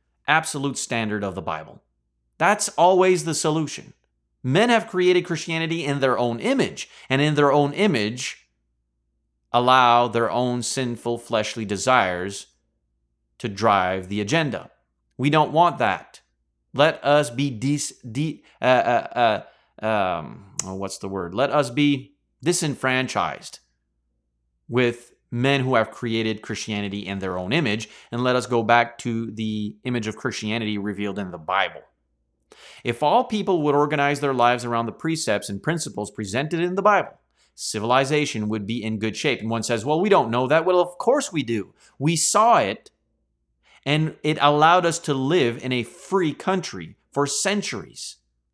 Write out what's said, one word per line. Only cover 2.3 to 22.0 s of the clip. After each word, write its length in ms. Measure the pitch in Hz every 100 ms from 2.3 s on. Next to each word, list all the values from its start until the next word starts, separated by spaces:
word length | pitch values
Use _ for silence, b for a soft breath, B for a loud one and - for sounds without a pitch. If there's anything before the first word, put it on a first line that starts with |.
| -
That's 300 | 170 208 -
always 540 | - 175 185 185 180
the 100 | 160
solution. 600 | 147 160 156 147 - - - _ _ _ _
Men 260 | 127 156 240
have 200 | 233 -
created 380 | 180 180 180 170
Christianity 580 | 160 - 165 160 165
in 160 | 147 143
their 180 | 131 113
own 200 | 120 117
image, 500 | 208 269 120 - - B B
and 120 | 135
in 140 | 151
their 180 | 147 143
own 200 | 147 143
image, 760 | 143 208 123 104 127 - - _ _ _ _ _ _ _ _ _ _ -
allow 540 | 120 123 131 123 120 120
their 240 | 117 113
own 320 | 117 123 123
sinful 560 | 117 135 123 117 120 117
fleshly 460 | - 113 107 117
desires 840 | 104 98 127 127 95 87 95 98 - _ _ _ _ _ _ _ _ -
to 100 | 120
drive 600 | 95 110 101 92 95 92
the 120 | 101
agenda. 500 | 101 160 147 101 - _ _ _ _ -
We 120 | 139
don't 240 | 156 151
want 260 | 151 175 135
that. 420 | 110 90 - - _ _ _ _ _
Let 320 | 120 156 -
us 240 | 139 147 135
be 200 | 120 143
dis-, 480 | 110 135 147 - - 123
de-, 340 | 120 160 - b b
uh, 20 |
uh, 800 | 127 123 117 117 - 123 113 101 - b b -
uh, 20 |
um, 680 | 110 107 92 85 69 71 98 -
oh, 120 | 95 95
what's 220 | 98 -
the 100 | 98
word? 260 | 95 87
Let 160 | 98 143
us 180 | 147 131
be 460 | 123 147 135